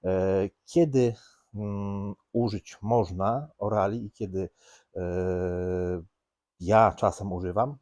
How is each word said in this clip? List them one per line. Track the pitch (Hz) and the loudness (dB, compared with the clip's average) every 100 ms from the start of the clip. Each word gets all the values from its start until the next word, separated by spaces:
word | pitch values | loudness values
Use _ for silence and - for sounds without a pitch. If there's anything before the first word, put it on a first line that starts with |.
E, | 92 95 95 98 98 _ - | 0 0 2 2 0 _ -2
kiedy, | 170 165 135 120 113 _ _ _ 101 | 2 4 4 2 0 _ _ _ -8
mm, | 104 101 101 101 101 98 _ | -6 -4 -6 -6 -8 -10 _
użyć | 117 117 98 - - | -2 0 -2 -10 -10
można | 101 120 90 90 98 123 151 _ | 0 0 0 0 -2 -2 -6 _
orali | 104 104 98 113 104 | -2 2 0 -2 -10
i | |
kiedy, | _ 104 95 95 _ _ - _ - | _ -6 -6 -6 _ _ -20 _ -8
e, | 87 90 92 90 90 90 90 92 90 90 82 _ _ _ _ _ | -4 -2 -2 -2 -2 -2 -2 -2 -2 -4 -10 _ _ _ _ _
ja | 87 110 110 | 4 6 6
czasem | - 104 - 98 | 4 0 0 -6
używam | 90 90 90 127 143 | -4 -2 -2 -2 -4